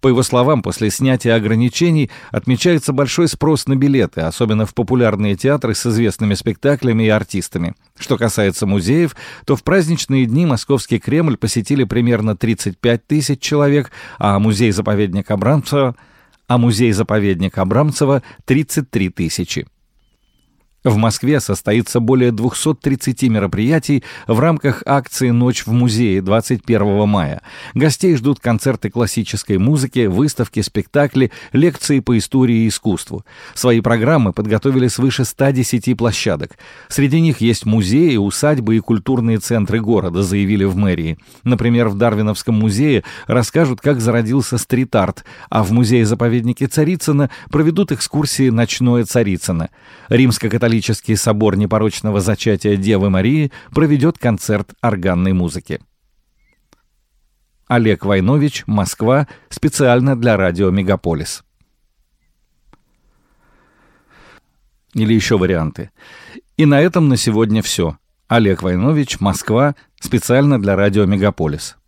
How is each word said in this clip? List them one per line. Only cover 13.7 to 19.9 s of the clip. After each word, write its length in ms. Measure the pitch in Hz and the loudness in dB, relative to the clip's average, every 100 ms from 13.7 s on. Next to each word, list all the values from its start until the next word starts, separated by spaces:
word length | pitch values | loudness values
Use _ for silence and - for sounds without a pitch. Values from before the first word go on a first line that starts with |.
| 143 135 - - - | 2 -2 -12 -20 -4
а 220 | 104 101 | 0 2
музей-заповедник 920 | 107 101 117 98 107 101 104 92 - | 2 2 2 0 -2 0 0 -2 -4
Абрамцева, 640 | 104 101 147 - 143 131 123 - _ _ _ _ | -2 0 0 0 0 -2 -4 -18 _ _ _ _
а 100 | 123 | 2
музей-заповедник 1000 | 120 107 120 101 110 107 101 92 95 - | 2 2 2 2 0 0 0 0 -2 -2
Абрамцева — 640 | 95 110 151 135 143 139 - - | 0 2 0 0 0 0 -2 -20
тридцать 460 | - 135 151 - 135 | -2 -2 0 -4 -4
три 180 | 113 92 | -2 -4
тысячи. 580 | - 82 - 87 - - _ _ | -4 -6 -4 -6 -6 -10 _ _